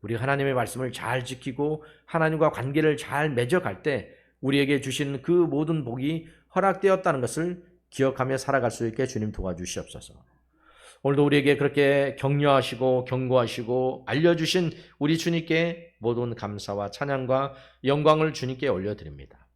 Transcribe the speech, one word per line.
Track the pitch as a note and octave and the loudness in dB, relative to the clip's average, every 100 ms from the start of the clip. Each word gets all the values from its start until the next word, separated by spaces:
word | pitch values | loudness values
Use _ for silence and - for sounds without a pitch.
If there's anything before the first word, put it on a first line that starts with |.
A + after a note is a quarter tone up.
우리 | G#2+ A2+ | -6 -4
하나님의 | C3 C#3 C#3 | -2 0 0
말씀을 | B2+ A#2 B2 B2+ | 0 -2 -4 -8
잘 | - G#2+ C3 | -6 -4 -4
지키고 | B2 B2 - B2+ D3 D#3 - - _ | -6 -10 -10 -4 -4 -4 -10 -20 _
하나님과 | E3+ D#3+ D#3 D#3 | -2 0 2 0
관계를 | D3+ B2+ C#3+ D#3 D3 | 0 -4 2 2 0
잘 | - C#3 D#3 | -4 -2 -2
맺어갈 | B2 B2 F3+ D3+ G2 | 0 2 0 0 -4
때 | D3+ C3 - - _ _ | -4 -4 -6 -20 _ _
우리에게 | C3 C#3 C3+ C#3+ | 0 2 2 2
주신 | C3+ B2+ C#3+ C#3 | 0 -4 -4 -4
그 | D3 | 2
모든 | F3 E3 C#3 D#3 E3 | 4 4 2 0 -2
복이 | B2 B2 C3+ D#3+ D#3+ _ _ F#3 | -4 -4 -4 -4 -8 _ _ 0
허락되었다는 | F#3+ F#3+ G3 F#3+ F#3 C#3+ | 0 2 4 4 2 0
것을 | A#2+ - F3 F3 - _ _ | -2 -2 -4 -6 -14 _ _
기억하며 | - C3+ C3 B2+ C3+ | 0 0 2 -2 -2
살아갈 | - C3+ A#2+ | 0 2 2
수 | - A#2 | -2 -4
있게 | A2 B2+ | -2 -4
주님 | A2 G#2+ | -2 -4
도와주시옵소서. | G2 F#2 E2+ F2 - - - - - _ _ _ _ _ _ - - | -4 -6 -6 -8 -8 -10 -16 -20 -20 _ _ _ _ _ _ -20 -6
오늘도 | C3+ C#3 C#3+ | 0 4 4
우리에게 | D3 C#3+ C#3+ | 6 4 4
그렇게 | C#3+ C#3 C#3 C#3 C#3 C3 | 2 4 4 4 2 -2
격려하시고 | C#3 C#3+ C#3+ C3+ B2 A#2 C3 B2+ B2 | -2 2 4 4 2 0 2 2 0
경고하시고 | B2+ B2+ B2+ A#2 - A2+ B2 B2+ C3 - | -4 2 2 2 -4 -2 0 0 -4 -4
알려주신 | B2 E3+ E3+ D#3+ F#3 E3+ - - _ | 2 4 4 2 0 0 -4 -20 _
우리 | D3 D#3+ | 0 2
주님께 | E3+ E3+ D#3+ E3 E3+ E3+ - _ | 0 -2 0 0 0 -4 -14 _
모든 | A2 A#2+ A#2+ A#2 | -4 -2 -4 -6
감사와 | G#2 G#2 - G2+ G2+ | -8 -8 -6 -6 -6
찬양과 | - C#3+ C3+ B2+ C3 C#3 - - _ B2+ | -6 -4 -4 0 0 0 -8 -20 _ 0
영광을 | C#3+ D3+ D#3 D#3 | 2 4 4 2
주님께 | - B2+ C3 C#3 | -2 -6 -4 -2
올려드립니다. | F#2 G2 G#2 D#2 C#2+ C2+ - _ | 0 -2 -6 -10 -16 -20 -20 _